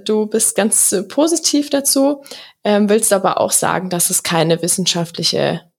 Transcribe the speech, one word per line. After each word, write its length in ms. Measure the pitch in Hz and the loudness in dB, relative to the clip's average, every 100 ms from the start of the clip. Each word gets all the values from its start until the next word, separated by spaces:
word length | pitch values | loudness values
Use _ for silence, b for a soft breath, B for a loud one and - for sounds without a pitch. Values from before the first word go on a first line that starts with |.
du 240 | - 214 214 | -2 -2 0
bist 300 | 220 - - | -2 0 0
ganz, 360 | 208 - - | 0 0 0
äh, 120 | 196 | -2
positiv 640 | 190 - 320 330 - 294 294 | -2 0 0 0 0 0 0
dazu, 540 | 277 277 269 277 285 B B B _ 208 | -2 0 2 2 0 B B B _ 0
ähm, 240 | 208 208 | 2 4
willst 240 | 220 220 | 2 2
aber 260 | 196 190 - | 2 2 2
auch 120 | - | 0
sagen, 380 | - 170 165 185 | 0 0 0 -2
dass 200 | 175 - | -2 -2
es 140 | 185 | -2
keine 380 | - 165 160 165 | 0 0 2 2
wissenschaftliche, 1000 | 170 - 175 175 165 - 160 - 143 165 - | 0 -2 0 -2 -4 -4 -2 0 -2 -2 -8